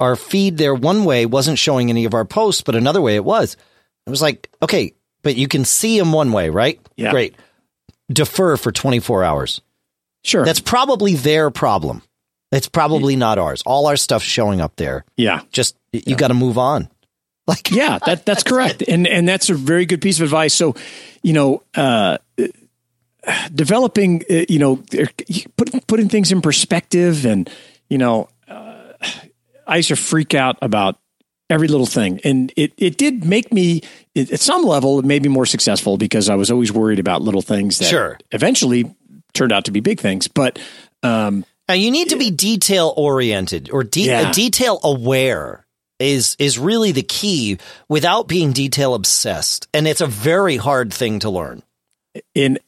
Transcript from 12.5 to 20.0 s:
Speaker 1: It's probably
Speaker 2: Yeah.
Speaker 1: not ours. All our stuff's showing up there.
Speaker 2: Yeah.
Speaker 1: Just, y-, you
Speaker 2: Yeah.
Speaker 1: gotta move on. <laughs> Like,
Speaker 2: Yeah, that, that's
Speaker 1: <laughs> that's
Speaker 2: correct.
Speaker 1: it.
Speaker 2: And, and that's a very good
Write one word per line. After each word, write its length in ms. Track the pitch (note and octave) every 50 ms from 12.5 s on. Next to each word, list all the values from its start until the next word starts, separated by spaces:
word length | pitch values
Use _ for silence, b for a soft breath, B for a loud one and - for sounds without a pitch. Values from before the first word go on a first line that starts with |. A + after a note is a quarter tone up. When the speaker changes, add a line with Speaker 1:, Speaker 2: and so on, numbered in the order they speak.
Speaker 1:
It's 180 | C#3+ C3+ - -
probably 440 | - E3+ D3+ D3+ D#3+ D#3 C#3 C#3 C3+
Speaker 2:
Yeah. 60 | C3
Speaker 1:
not 200 | A#2+ A2 A2 G2
ours. 240 | E2+ D2+ C#2 - -
All 200 | - C3 C#3+ D3
our 100 | D3 C#3+ C3+
stuff's 260 | - - B2 A2 -
showing 380 | - - - A2 G#2 G2 F2+ D#2+
up 140 | D2 -
there. 280 | - D#2+ C#2 C2 C2+ - _ _ -
Speaker 2:
Yeah. 240 | A#2 G#2 E2 D2+ - _ -
Speaker 1:
Just, 240 | B2+ A#2+ - - _ _ _ -
y-, 60 | A#2 -
you 60 | C3 C3+
Speaker 2:
Yeah. 40 |
Speaker 1:
gotta 160 | A#2+ D3 B2 B2
move 220 | B2 B2+ B2+ A2+
on. 320 | B2 B2+ C3+ D3+ B2 D2 - _
<laughs> 520 | _ _ _ _ _ _ _ _ _ _
Like, 240 | - E3 - - -
Speaker 2:
Yeah, 280 | - A#3 D4 D4+ G#2 -
that, 80 | -
that's 160 | - F3+ E3 -
Speaker 1:
<laughs> 20 |
that's 180 | - G3+ - -
Speaker 2:
correct. 360 | - B3 B3+ B3+ F#3 - -
Speaker 1:
it. 80 | - -
Speaker 2:
And, 180 | F3 E3+ F3
and 220 | E3+ E3+ F3 E3+ F3
that's 220 | F#3+ F#3+ - -
a 40 | F3+
very 300 | C#3+ C3 C#3 E3 F3 F3+
good 160 | D#3+ F#3 D#3